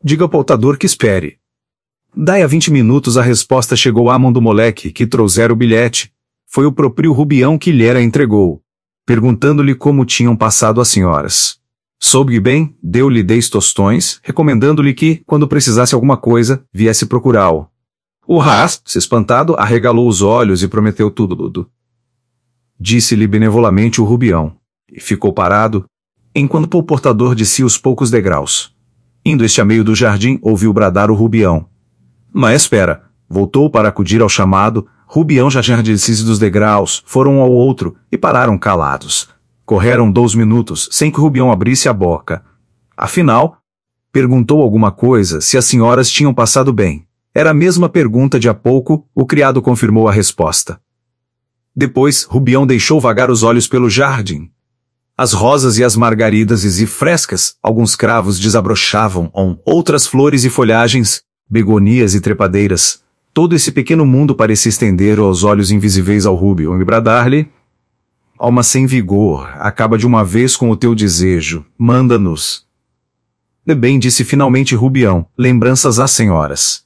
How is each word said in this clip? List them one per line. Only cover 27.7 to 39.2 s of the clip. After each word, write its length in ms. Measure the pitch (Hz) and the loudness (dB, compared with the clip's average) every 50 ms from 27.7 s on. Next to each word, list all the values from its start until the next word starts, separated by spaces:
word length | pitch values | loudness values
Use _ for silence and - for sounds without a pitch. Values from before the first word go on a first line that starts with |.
| - | -2
poucos 340 | - - 135 123 - 143 113 | -2 -2 -4 -2 0 -2 0
degraus. 640 | 120 113 95 98 82 71 71 - - - - - _ _ _ _ _ _ _ _ _ _ _ | 0 0 0 0 -2 -2 -4 -6 -6 -8 -8 -12 _ _ _ _ _ _ _ _ _ _ _
Indo 220 | 156 160 135 113 | -2 0 0 0
este 160 | 107 - - | 0 0 0
a 40 | 107 | 2
meio 200 | 101 110 113 104 | 2 2 2 2
do 100 | 110 110 | 0 0
jardim, 420 | 101 123 110 101 98 104 127 135 - | 0 0 0 0 0 0 -2 -2 -2
ouviu 320 | - 107 113 95 104 113 98 | 0 -2 0 2 0 0 2
bradar 360 | 110 107 95 90 101 104 107 | 2 0 2 2 0 2 2
o 60 | 110 | 2
Rubião. 540 | 101 113 113 107 113 104 90 82 78 80 _ _ _ _ _ _ _ _ _ _ _ _ _ - | 2 0 0 2 0 2 2 0 -2 -4 _ _ _ _ _ _ _ _ _ _ _ _ _ -4
Mas 300 | - 127 110 123 147 - | -2 0 2 2 0 0
espera, 400 | - - 104 92 85 82 - _ _ _ _ _ _ | 0 0 0 0 0 -2 -6 _ _ _ _ _ _
voltou 400 | 82 95 98 98 - 131 147 151 | -4 -4 -4 -2 0 0 0 2
para 180 | 135 113 107 | 2 0 0
acudir 340 | 107 101 - 101 87 104 113 | 0 -2 -2 -2 0 2 2
ao 60 | 113 | 2
chamado. 600 | 101 - - 98 95 95 95 101 110 113 110 98 _ _ _ _ | 2 0 0 0 2 2 2 0 0 -2 -4 -8 _ _ _ _
Rubião 460 | _ - 156 165 147 151 127 123 143 | _ -2 -2 0 2 2 2 2 2
já 100 | 131 131 | 0 0
tinha 220 | 110 120 117 117 113 | 0 0 0 0 0
descido 400 | 113 107 98 - - 113 107 110 | 0 0 0 0 -2 -2 -2 0
dos 160 | 113 110 101 | -2 0 0
degraus, 640 | 110 101 90 104 104 107 104 101 98 - - - _ | 0 0 2 0 2 2 2 0 0 -2 -6 -10 _
foram 300 | - - 131 131 139 139 | -4 -2 0 2 2 2
um 60 | 135 | 2
ao 100 | 131 127 | 2 4
outro, 460 | 123 120 123 135 127 - - 87 - _ _ _ | 4 2 2 2 0 -2 -6 -10 -10 _ _ _
e 80 | - | -6
pararam 400 | - - 170 - 123 123 117 104 | -4 -2 0 0 0 0 0 -2
calados. 720 | 90 - 107 95 85 76 69 69 69 - - - - | -2 -2 -2 -2 0 -2 -4 -4 -6 -8 -8 -8 -8